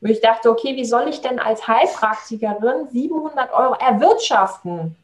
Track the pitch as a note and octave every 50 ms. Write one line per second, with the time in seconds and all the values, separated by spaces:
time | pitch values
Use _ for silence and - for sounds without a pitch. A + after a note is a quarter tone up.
0 | - A3 A3 G#3+ A#3 A3+ A3+ A3+ - A#3 A3+ A3+ - C4+ C4 C4 B3 A3 A#3 A#3+
1 | C#4 D#4 D4+ - - B3+ B3 - - A3 A3 - - - A3+ A#3 E4 D#4+ - -
2 | A3 G#3+ A3 - - - A3+ G#3+ A3+ G#3 G#3 G#3 A3 B3 C4+ D#4 D4+ C4+ B3 A#3+
3 | C#4 D#4+ D#4+ D#4 D4+ D4+ - C#4 B3+ - - - B3+ C4 - - - C4 G#3+ G#3
4 | C#4+ F#4+ A4 A#4 - - C4+ G#3 F#3+ F#3+ - - _ F3+ F3 E3+ E3 E3 E3 _